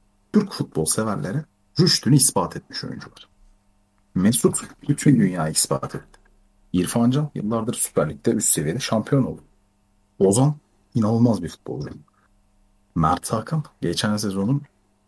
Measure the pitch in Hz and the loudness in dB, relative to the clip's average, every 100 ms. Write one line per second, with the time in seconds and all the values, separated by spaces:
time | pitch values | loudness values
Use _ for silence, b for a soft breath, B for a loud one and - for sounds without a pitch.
0 | _ _ _ 208 208 - - - 80 - | _ _ _ 0 0 -6 -6 -4 -2 -2
1 | 110 98 - 120 156 _ _ - 175 - | -2 -4 -4 -6 -8 _ _ 0 2 4
2 | - 135 - - 85 - - - - - | 4 4 4 0 -4 -6 -14 -14 -12 -12
3 | - - - _ _ _ _ _ _ _ | -16 -20 -20 _ _ _ _ _ _ _
4 | _ - 95 - - - - - - 143 | _ 0 2 4 2 0 -10 -16 -4 0
5 | 151 127 98 90 78 78 - 69 - - | 4 4 4 0 -2 -2 -2 -4 -4 -10
6 | - _ _ _ _ _ _ 90 87 117 | -14 _ _ _ _ _ _ -2 0 2
7 | 120 131 151 - 104 113 110 107 - - | 2 0 -2 -6 -4 -4 -4 -4 -4 -2
8 | 76 76 - 117 - - 76 101 - 113 | -2 -2 -2 0 0 -2 -2 -4 -2 -4
9 | 107 139 113 80 _ _ _ _ _ _ | 0 0 0 -6 _ _ _ _ _ _
10 | _ _ 98 101 139 147 _ _ _ 117 | _ _ 2 4 2 0 _ _ _ -2
11 | 107 113 120 101 85 - - - 147 - | 0 4 4 2 -4 -12 -12 -10 -10 -14
12 | - _ _ _ _ _ _ _ _ 82 | -20 _ _ _ _ _ _ _ _ 0
13 | 82 87 - 113 113 156 147 _ 85 85 | 2 0 -2 -4 -2 -4 -4 _ -4 -2
14 | 107 104 107 98 98 143 143 _ _ _ | -2 -2 -2 -2 0 -2 -4 _ _ _